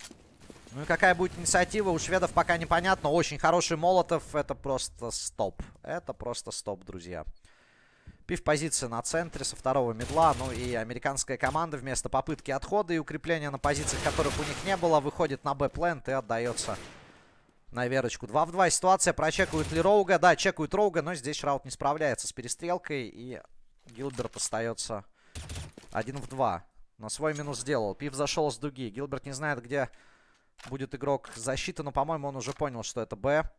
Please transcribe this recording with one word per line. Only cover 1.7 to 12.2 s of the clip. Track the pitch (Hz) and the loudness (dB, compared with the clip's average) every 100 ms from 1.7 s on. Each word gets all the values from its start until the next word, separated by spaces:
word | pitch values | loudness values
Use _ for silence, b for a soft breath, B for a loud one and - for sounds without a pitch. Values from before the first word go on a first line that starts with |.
| 220 196 | 2 2
у | 165 | 0
шведов, | - 185 175 | 2 2 2
пока | - 165 170 | 2 4 2
непонятно. | 165 170 180 190 151 | 2 2 4 2 4
Очень | 160 156 143 | 4 2 2
хороший | 160 175 160 160 | 4 4 4 2
Молотов. | 170 185 165 160 - | 4 6 4 0 -2
Это | 151 143 | -4 -2
просто | 139 139 131 - - 117 | -4 -2 -2 -4 -8 -8
стоп. | - - - 101 - - - | -6 -6 -2 -2 -2 -12 -12
Это | - 165 - | -8 -8 -8
просто | 123 113 120 - | -8 -6 -8 -8
стоп, | - - 95 | -8 -6 -8
друзья. | 92 95 87 87 78 - b b b b b b b b - | -8 -12 -10 -10 -10 -12 b b b b b b b b -6
Пив | 175 | -4
позиция | - 151 156 - 127 | 0 0 0 -2 -2
на | 117 | -4
центре | - 160 170 143 135 | -2 -2 -2 -6 -8
со | - | -4
второго | 127 135 123 | 0 2 2
медла. | 113 120 147 160 127 | 0 0 4 6 4
Ну | 131 | -2
и | 120 123 | -4 -2
американская | 117 110 123 147 139 - 127 | -2 -4 -4 -4 -2 -4 -2
команда | 131 151 170 147 | 0 0 -2 -4
вместо | 131 123 - | -4 -4 0
попытки | 131 | 0